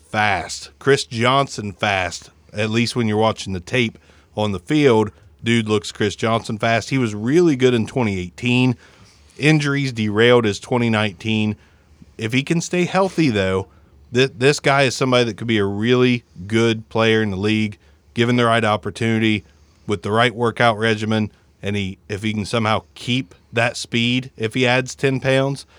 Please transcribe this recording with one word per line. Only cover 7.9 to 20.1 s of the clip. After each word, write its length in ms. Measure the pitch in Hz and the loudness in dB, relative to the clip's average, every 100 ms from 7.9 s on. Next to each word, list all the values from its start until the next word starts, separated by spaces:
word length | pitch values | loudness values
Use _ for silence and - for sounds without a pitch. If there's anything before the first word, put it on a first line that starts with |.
| 135 113 95 | -2 -2 -2
eighteen. 580 | 90 - 123 123 127 117 - - - _ _ - | -8 -6 -2 2 2 0 -8 -20 -20 _ _ -2
Injuries 540 | 147 156 147 139 135 | 2 2 2 -2 -4
derailed 520 | 113 107 104 117 123 | -2 0 4 6 6
his 160 | 110 98 | 4 -2
twenty 300 | - 123 120 | -4 -2 0
nineteen. 680 | 110 107 87 113 110 107 104 _ _ _ - - - | 0 -2 -4 -4 -2 -2 -4 _ _ _ -20 -20 -10
If 140 | 113 | -4
he 100 | 127 | -2
can 180 | 143 165 | 0 -2
stay 240 | - 180 | -2 -2
healthy, 440 | 180 185 196 180 151 | 0 0 0 0 2
though, 380 | 107 95 95 98 _ _ _ - | 2 0 -2 -4 _ _ _ -6
th-, 200 | 120 135 90 | 0 0 2
this 240 | 131 147 | 2 2
guy 220 | 147 139 | 2 2
is 140 | 135 - | 2 0
somebody 280 | 131 123 | 2 2
that 120 | 120 98 | 2 -2
could 100 | 117 | -2
be 120 | 110 | 0
a 60 | |
really 600 | 98 101 113 123 127 120 - - 95 | 0 0 2 4 4 2 -4 -16 -4
good 420 | 110 117 113 110 | 0 2 0 -4
player 340 | 113 113 110 | 0 2 2
in 80 | 110 | 0
the 60 | 95 | -2
league, 420 | 104 110 107 104 _ _ _ | 0 0 -2 -6 _ _ _
given 220 | - 117 123 | -2 0 2
the 100 | 120 | 4
right 180 | 113 | 2
opportunity, 800 | 110 104 104 - 113 113 110 104 - _ _ _ - | 2 0 -4 -4 -2 0 2 0 -4 _ _ _ -6
with 160 | 101 | -6
the 80 | 104 | 0